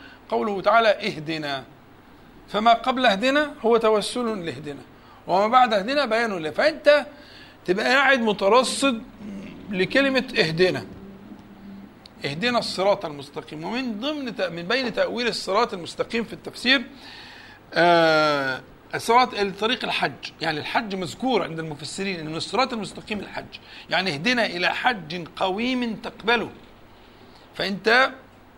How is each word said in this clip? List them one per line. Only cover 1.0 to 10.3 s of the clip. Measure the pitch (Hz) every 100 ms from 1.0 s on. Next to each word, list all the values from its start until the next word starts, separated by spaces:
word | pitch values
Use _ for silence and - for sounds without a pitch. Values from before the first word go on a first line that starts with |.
| 208 147 151 160 147 135 131 - - - - - - - -
فما | - 226
قبل | 226 254 247 254
اهدنا | 196 254 285 294 294
هو | 220 233
توسل | 220 214 196 247 240 214 165
لاهدنا، | 127 147 139 - - - - -
وما | 180 214
بعد | 254 247
اهدنا | 214 196 285
بيان | 262 220 233 185
له. | 156
فأنت | 151 285 302 294 294 254 - - - - -
تبقى | - 190 247
قاعد | 262 269 269
مترصد | 226 208 196 233 254 - 277 226 - - - - - - -
لكلمة | 190 185 262 277 269 -